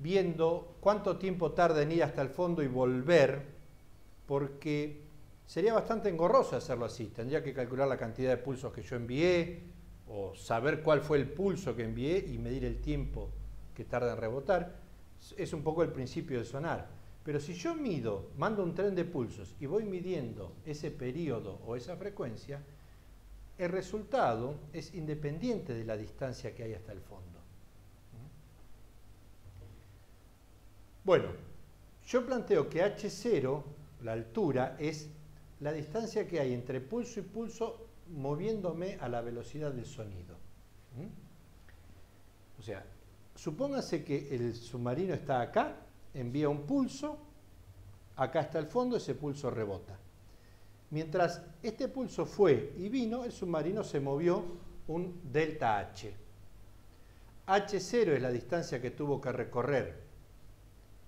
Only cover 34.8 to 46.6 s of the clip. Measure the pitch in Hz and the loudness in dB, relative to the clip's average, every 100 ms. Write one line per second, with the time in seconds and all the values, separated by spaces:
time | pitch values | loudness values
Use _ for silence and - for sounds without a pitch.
34.8 | 151 151 - - - - - - 143 156 | -4 -4 -8 -14 -18 -18 -18 -6 -4 -4
35.8 | 143 220 220 214 175 165 131 123 123 131 | -4 -4 0 0 0 2 2 0 -2 -4
36.8 | - 240 233 208 - 220 226 - 226 - | -2 -4 -4 -6 -8 -6 -6 -4 -4 -6
37.8 | - - - 151 135 151 208 220 175 165 | -14 -18 -12 -6 -2 0 0 0 -2 -2
38.8 | 190 196 127 120 117 120 117 147 151 123 | -4 -4 -2 -2 -2 -6 -8 -4 -4 -4
39.8 | 110 - 104 92 85 87 - - - - | -6 -8 -10 -10 -12 -14 -14 -16 -20 -20
40.8 | - 117 214 - - - - - - - | -14 -10 -10 -12 -16 -20 -20 -20 -20 -20
41.8 | - - - - - - - - 104 98 | -20 -20 -20 -20 -20 -20 -20 -14 -10 -10
42.8 | - - - - - - 165 151 285 269 | -12 -18 -20 -20 -20 -10 -6 -2 -2 -2
43.8 | - 160 151 143 - 127 120 117 - 127 | -2 -2 0 -2 0 -2 -2 -4 -8 -4
44.8 | 120 135 190 147 - 127 117 214 302 - | 0 0 0 0 0 0 2 2 2 -2
45.8 | - - - 139 120 139 147 147 | -14 -18 -12 -6 -2 2 2 2